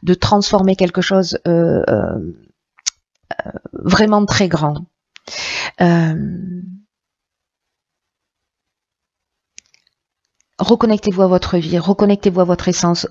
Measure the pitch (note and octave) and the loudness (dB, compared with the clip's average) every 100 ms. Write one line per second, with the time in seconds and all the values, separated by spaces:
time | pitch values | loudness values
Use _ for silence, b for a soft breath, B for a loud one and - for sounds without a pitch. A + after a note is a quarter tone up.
0 | - F3+ - G#3 G3+ G#3 F#3+ F#3+ F3+ F3+ | 0 0 2 2 2 2 2 2 0 0
1 | F3 F#3+ E3+ - - E3+ E3 F2+ - G#2+ | 0 0 0 -2 0 2 2 2 2 0
2 | F2 F2+ E2+ C2 _ _ _ _ - - | 0 -4 -8 -14 _ _ _ _ -14 -14
3 | _ _ - - - - - - - F#3 | _ _ -16 -16 -14 -16 -16 -8 -2 2
4 | G#3+ G#3 G3+ - F#3+ D#3+ D3+ D3 F3 _ | 4 2 2 0 0 0 -2 -4 -10 _
5 | _ - - B B B B - F3 E3+ | _ -20 -16 B B B B 0 2 2
6 | E3 D#3+ C#3 F3+ F#3 F3+ F3+ F#3+ G#3 _ | 2 -2 -6 -8 -10 -10 -14 -18 _ _
7 | _ _ _ _ _ _ _ _ _ _ | _ _ _ _ _ _ _ _ _ _
8 | _ _ _ _ _ _ _ _ _ _ | _ _ _ _ _ _ _ _ _ _
9 | _ _ _ _ _ _ - _ _ _ | _ _ _ _ _ _ -20 _ _ _
10 | _ _ _ _ _ - F#3+ A#3 A#3 G#3+ | _ _ _ _ _ -6 0 2 2 0
11 | G#3+ F3+ F#3 F3+ - F3+ D#3+ E3+ F3 G3 | 0 2 2 2 0 -2 -2 -2 0 2
12 | G3+ G3+ G3+ F3+ F3+ F3 - F3+ E3+ F3 | 2 2 0 0 0 0 -2 0 0 0
13 | - | -2